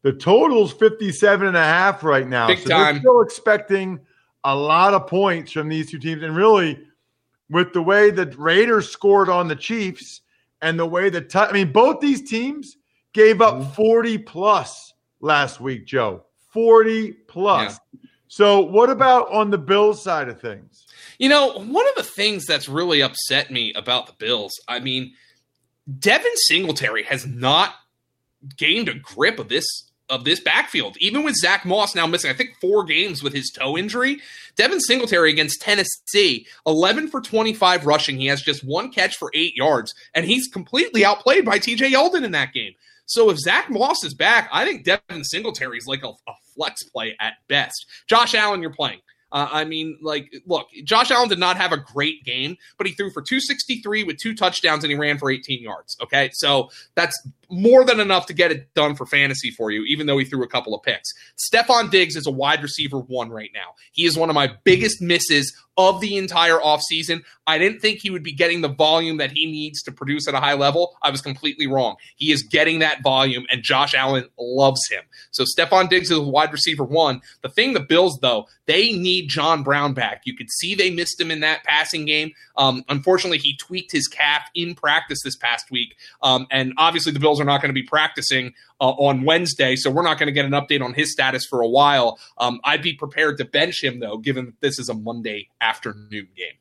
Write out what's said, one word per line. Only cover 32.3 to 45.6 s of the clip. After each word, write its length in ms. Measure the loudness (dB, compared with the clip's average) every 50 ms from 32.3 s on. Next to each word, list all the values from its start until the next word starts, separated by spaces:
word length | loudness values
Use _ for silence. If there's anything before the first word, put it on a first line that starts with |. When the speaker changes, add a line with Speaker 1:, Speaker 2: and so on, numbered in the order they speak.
Speaker 2:
I 40 | -4
think, 220 | -4 -6 -8 -6 _
four 240 | -2 0 0 0 0
games 380 | 0 -2 -2 -2 -2 -6 -8 -8
with 100 | -6 -6
his 180 | -6 -8 -8
toe 280 | -8 -6 -6 -4 -4 -4
injury. 420 | -6 -6 -4 -4 -4 -4 -4 -6 -12 -20 -20 -20 -20 -14 _
Devin 240 | 0 0 0 0 -2
Singletary 500 | 0 0 0 0 0 0 0 2 2 2
against 320 | 2 0 -2 -2 -4 -8 -2
Tennessee, 840 | -2 0 0 0 -4 -6 -10 _ -4 0 2 2 2 0 -4 -8 -16 -20 -8 _
eleven 420 | 0 0 2 2 2 0 -2 -4 -6
for 120 | -8 -10
twenty-five 640 | -10 -4 -2 -2 -2 -2 -2 0 2 2 2 2 2
rushing. 320 | 0 0 0 0 -4 -4 -4
He 80 | -2
has 160 | -2 -2 -2 -2
just 220 | -6 -6 -6 -6
one 260 | -6 -6 -6 -6 -4
catch 260 | -2 -2 -2 -2 -4
for 140 | -8 -12 -6 -2
eight 240 | -2 -2 -2 -2
yards, 380 | 0 0 2 2 0 -2 -6 -14 -18 -20 -6 _
and 120 | -4 0
he's 220 | 0 0 -2 -2 -6
completely 560 | -8 -12 -12 _ -2 -2 -2 0 2 2 4
outplayed 400 | 4 2 2 2 2 4 4 4
by 140 | 2 0 0
T 180 | 0 -2 -2
J 160 | -2 0 2 4
Yeldon 320 | 4 2 2 2 -2 -4
in 80 | -2 -2
that 200 | -4 -4 -4 _
game. 200 | -10 -10 -10 -14 _ _ _ _ _ _
So 240 | -6 0 4 4 4
if 80 | 4 2
Zach 320 | 0 0 0 0 0 -2
Moss 340 | -2 -2 0 0 0 -2 -4
is 100 | -8 -4
back, 340 | 0 2 2 4 2 2 0 -2
I 120 | -2 -2
think 200 | -2 -4 -4 -2
Devin 400 | -2 -2 -2 _ _ -14 -12 -10
Singletary 540 | -8 -8 -8 -8 -8 -8 -8